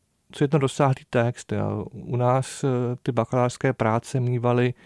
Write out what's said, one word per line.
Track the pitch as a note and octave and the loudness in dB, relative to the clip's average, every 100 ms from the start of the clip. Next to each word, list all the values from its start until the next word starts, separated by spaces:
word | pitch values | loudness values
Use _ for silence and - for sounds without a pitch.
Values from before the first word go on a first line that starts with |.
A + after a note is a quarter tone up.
| _ _ _ | _ _ _
co | - | -2
je | D3 | 0
ten | D3+ | 2
rozsáhlý | C3+ - C#3+ C3+ - | 2 2 2 2 -2
text. | B2+ A#2 - - | 0 0 -2 -6
Já, | G#2 G#2 G#2 - | -4 -2 -4 -8
u | C3 - B2 | -10 -6 -2
nás, | B2 B2+ C3 - | 2 2 -2 -4
eh, | C#3+ B2 A#2+ B2 | -2 0 -2 -4
ty | - | -2
bakalářské | A#2+ A2+ C3 B2 - C3+ | -2 0 0 0 0 -2
práce | B2+ A2 A2+ - C3+ | 0 0 0 0 -2
mívaly | B2 B2 A#2+ A#2+ B2 B2 | 0 0 2 2 2 -2